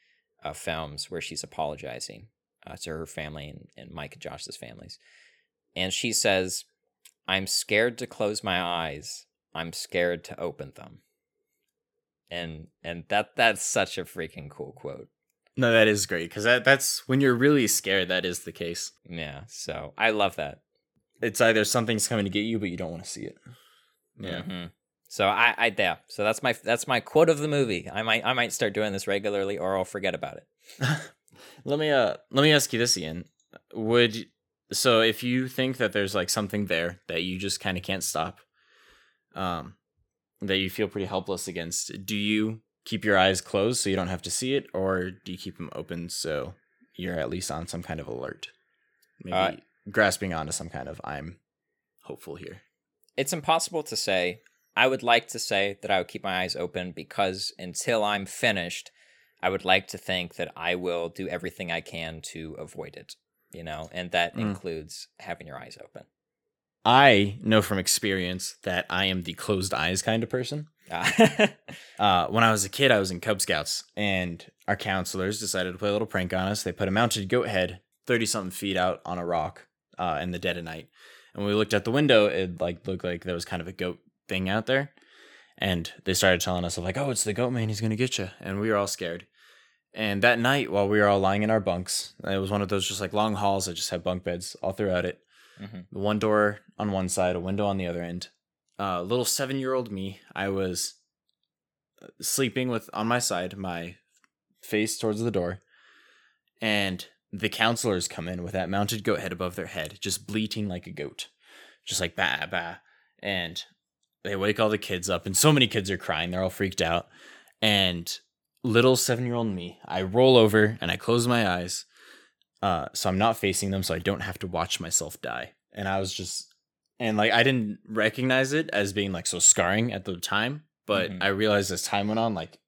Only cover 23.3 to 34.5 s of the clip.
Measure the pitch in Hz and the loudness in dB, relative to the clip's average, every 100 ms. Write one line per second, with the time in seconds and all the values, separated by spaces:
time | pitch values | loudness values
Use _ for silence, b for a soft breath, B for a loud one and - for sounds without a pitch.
23.3 | - - 120 b b b b _ - 98 | -14 -20 -20 b b b b _ -14 -10
24.3 | 87 85 90 85 _ _ _ - - 98 | -10 -8 -10 -12 _ _ _ -10 0 2
25.3 | 101 117 - 117 101 92 80 - - 104 | 6 4 4 0 2 0 0 -8 -2 -2
26.3 | 110 127 113 104 120 - 123 - 156 165 | 0 -2 -2 0 -2 0 -2 2 4 6
27.3 | 147 151 143 120 90 - 101 110 110 117 | 4 0 0 0 -2 -4 -4 0 2 2
28.3 | 127 120 - 110 101 107 98 - 101 101 | 0 0 0 -2 0 -2 -2 -2 -2 0
29.3 | 101 98 101 92 95 92 101 95 87 65 | -2 -2 -2 -2 -2 -2 -4 -4 -4 -6
30.3 | - - _ B B 131 151 B _ _ | -12 -20 _ B B -2 -2 B _ _
31.3 | B B B - 147 151 139 104 - _ | B B B -4 0 2 4 4 0 _
32.3 | 131 151 147 - 113 120 95 80 85 - | 4 6 6 4 0 2 0 -2 -8 -12
33.3 | _ _ - _ - 110 120 120 110 - | _ _ -20 _ -6 2 4 4 2 -12
34.3 | _ _ | _ _